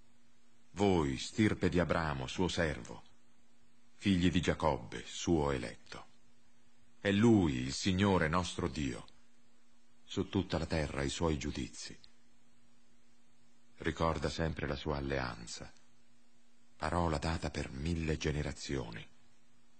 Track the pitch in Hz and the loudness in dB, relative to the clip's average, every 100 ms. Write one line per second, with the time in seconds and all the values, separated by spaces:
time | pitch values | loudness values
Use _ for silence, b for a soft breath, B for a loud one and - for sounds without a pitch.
0 | - - - - - - - - 101 90 | -18 -18 -18 -18 -18 -18 -8 4 6 6
1 | 73 64 - - 107 98 90 80 82 85 | 4 2 -2 4 4 4 4 4 4 4
2 | 80 69 65 - 90 - 82 65 60 58 | 2 0 -2 0 0 2 2 0 -8 -12
3 | - - - - - - - - - - | -14 -18 -18 -18 -18 -18 -18 -18 -18 -2
4 | 101 92 90 90 82 80 80 65 58 60 | 4 6 6 6 4 4 4 2 -2 -10
5 | - - - 85 71 67 58 57 - - | -10 -4 4 4 4 2 -2 -8 -12 -14
6 | - - - - - - - - - - | -14 -16 -18 -18 -18 -18 -18 -18 -18 -4
7 | 101 101 117 110 85 64 64 67 101 92 | 2 6 8 8 8 4 0 0 2 4
8 | 101 92 80 85 90 - 82 69 69 57 | 6 6 4 2 0 -2 -2 0 -2 -4
9 | - - - - - - - - - - | -10 -16 -18 -18 -18 -18 -18 -18 -18 -18
10 | - - 90 101 87 80 78 82 73 67 | -6 -4 0 2 2 0 0 0 0 0
11 | 71 - 82 76 71 69 62 - - - | -2 2 2 2 0 -4 -6 -8 -12 -12
12 | - - - - - - - - - - | -16 -18 -18 -18 -18 -18 -18 -18 -16 -16
13 | - - - - - - - - - 78 | -18 -18 -18 -18 -18 -18 -18 -4 -2 2
14 | 85 76 76 - 82 76 71 67 78 73 | 2 2 0 0 0 0 -2 -2 -2 -2
15 | 69 67 62 58 58 - 58 - - - | 0 0 -2 -4 -10 -10 -12 -14 -16 -16
16 | - - - - - - - - 78 85 | -16 -18 -18 -18 -18 -18 -18 -6 0 2
17 | 85 76 82 80 76 - 71 64 76 82 | 4 4 2 0 0 -2 -4 -2 0 0
18 | 80 76 80 73 69 69 - 67 58 55 | 2 0 2 0 0 -4 -4 -4 -4 -8
19 | - - - - - - - - | -12 -16 -18 -18 -18 -18 -18 -18